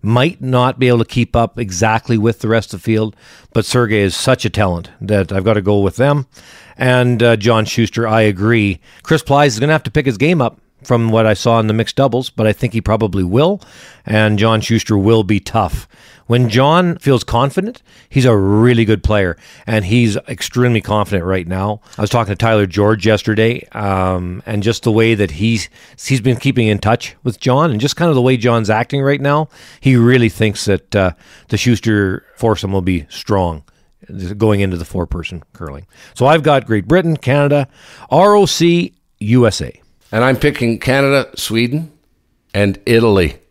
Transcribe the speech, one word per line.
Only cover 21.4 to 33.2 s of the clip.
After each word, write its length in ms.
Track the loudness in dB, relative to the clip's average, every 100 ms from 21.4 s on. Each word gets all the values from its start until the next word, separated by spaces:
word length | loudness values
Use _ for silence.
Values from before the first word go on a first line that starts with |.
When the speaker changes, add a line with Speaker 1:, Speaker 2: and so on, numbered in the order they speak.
| -4
Speaker 1:
now. 340 | -6 -6 -6 _ -6
I 40 |
was 80 | -2
talking 220 | -2 -2
to 40 | -2
Tyler 300 | 0 2 0
George 400 | 2 2 2 2
yesterday, 600 | 0 0 0 0 -2 -10
um, 720 | -8 -4 -2 -2 -2 -6 -12 -8
and 180 | -4
just 200 | -2 -2
the 80 | -2
way 220 | 0 2
that 180 | 2 -2
he's, 380 | -2 -2 -2 -6 _ -20 -18
he's 180 | -4 -2
been 160 | 0 -2
keeping 300 | -2 0 0
in 120 | 0
touch 360 | 0 -2 -4 -10
with 160 | -8 -6
John, 320 | -2 0 0
and 80 | 0
just 160 | -4 -2
kind 140 | 0
of 60 | 2
the 60 |
way 160 | 2 2
John's 320 | 2 0 0
acting 320 | -2 -2 -2
right 200 | -2 0
now, 280 | 0 -2 -2 -10 -20 -4
he 140 | 2 4
really 340 | 4 4 2
thinks 360 | 0 -2 -2 -2
that, 300 | -2 _ 0
uh, 160 | 0 -2 _ -20 _
the 80 | -4
Schuster 680 | 0 0 2 0 0 -2 _ _
foursome 380 | -2 0 -2
will 80 | -4
be 240 | -2 -4 -4
strong 540 | -18